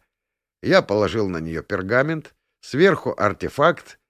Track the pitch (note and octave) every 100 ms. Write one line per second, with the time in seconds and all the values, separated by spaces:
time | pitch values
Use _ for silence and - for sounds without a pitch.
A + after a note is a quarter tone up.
0 | _ _ _ _ _ _ A#2 F#3 - G#2
1 | G2+ A2+ G2 E2+ D#2+ D#2+ - G2+ F#2+ B2
2 | D3 D#3+ - _ _ _ - C3 F#3+ D#3
3 | B2 - G2+ F#2+ E2 - D#3 D#3+ - -